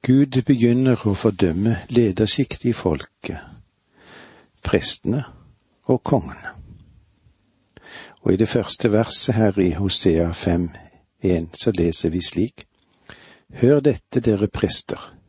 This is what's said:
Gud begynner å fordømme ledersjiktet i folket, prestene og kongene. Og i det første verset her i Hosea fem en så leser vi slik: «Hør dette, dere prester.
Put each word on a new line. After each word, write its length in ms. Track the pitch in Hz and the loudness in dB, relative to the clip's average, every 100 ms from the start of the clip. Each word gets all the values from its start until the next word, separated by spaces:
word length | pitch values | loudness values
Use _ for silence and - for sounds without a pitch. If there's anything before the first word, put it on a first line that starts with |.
| - | 4
Gud 360 | 131 139 127 123 | 4 4 0 0
begynner 540 | 131 120 120 131 120 107 | 2 4 4 2 2 0
å 80 | 95 | 0
fordømme 640 | 113 98 92 82 107 117 - | 0 2 0 2 0 -2 0
ledersjiktet 800 | 120 113 90 110 - 135 - 123 | 2 2 2 0 0 -2 -4 -4
i 60 | 113 | -2
folket, 640 | 92 73 - _ 85 78 - 78 _ _ _ _ - - - - _ _ | -2 -4 -6 _ -14 -14 -16 -20 _ _ _ _ -20 -20 -20 -20 _ _
prestene 640 | - 95 - - - 123 - - _ _ _ _ - | -2 -2 -2 -4 -4 -4 -6 -18 _ _ _ _ -2
og 140 | 131 | 0
kongene. 500 | - 135 80 - - - - - - _ _ _ _ _ _ _ _ - - - - _ | 2 -2 -2 -14 -18 -18 -20 -20 -20 _ _ _ _ _ _ _ _ -20 -20 -20 -20 _
Og 120 | - | 0
i 40 | 95 | 2
det 140 | 110 | 2
første 400 | 123 101 - 120 | 0 -4 -2 0
verset 480 | 107 113 - - 113 | 2 0 -2 0 2
her 200 | 110 98 | 2 2
i 120 | 90 82 | 0 0
Hosea 500 | 98 - 95 82 85 85 | -2 0 2 2 0 -2
fem 320 | - 85 87 - - _ _ _ | -2 -2 -2 -8 -20 _ _ _
en 260 | 98 87 82 - | -2 -2 -4 -4
så 140 | - | -4
leser 420 | 92 85 82 82 | 0 -2 0 -4
vi 80 | 87 | -2
slik: 460 | - 85 113 - - _ _ _ - - - - _ | -2 -2 -4 -6 -20 _ _ _ -20 -20 -20 -20 _
«Hør 300 | - 120 147 | 0 4 4
dette, 400 | 143 123 _ - | 2 -2 _ -4
dere 260 | - 101 104 | 0 0 -2
prester. 680 | - - - - - - - | -4 -6 -6 -6 -12 -14 -20